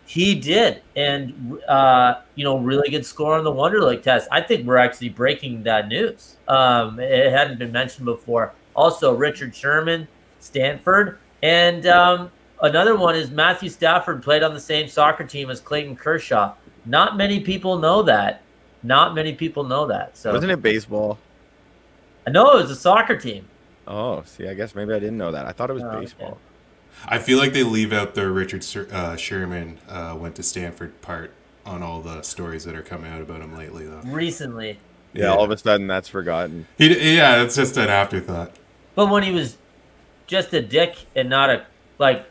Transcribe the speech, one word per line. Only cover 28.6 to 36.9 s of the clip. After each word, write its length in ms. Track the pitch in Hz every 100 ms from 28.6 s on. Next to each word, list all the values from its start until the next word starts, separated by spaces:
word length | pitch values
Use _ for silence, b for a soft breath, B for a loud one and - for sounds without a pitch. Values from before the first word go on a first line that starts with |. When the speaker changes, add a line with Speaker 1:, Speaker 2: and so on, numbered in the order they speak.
Speaker 3:
Sher-, 240 | - 101 98
uh, 240 | 98 85 85
Sherman, 640 | - 98 92 87 82 80 -
uh, 280 | 92 82 82
went 180 | 82 -
to 80 |
Stanford 560 | - 92 87 - 85 -
part 300 | - 85 82 - _ _ 104
on 180 | 87
all 180 | 85 82
the 200 | 82 82
stories 400 | - - 85 80 85
that 100 | 82
are 60 |
coming 300 | - 85 80
out 100 | 80
about 200 | 78 80
him 140 | 80 80
lately, 300 | 80 82 78
though. 160 | 78 123
Speaker 1:
Recently. 720 | 151 170 160 135 117 110 104 _ _ _
Speaker 2:
Yeah, 120 | - 101
Speaker 3:
Yeah. 40 | 98
Speaker 2:
all 80 |
of 80 | 104
a 60 | 107
sudden 280 | 113 104 95
that's 220 | 95 -
forgotten. 580 | 98 87 82 87 82 80 -
Speaker 3:
He 120 |
d-, 260 | 156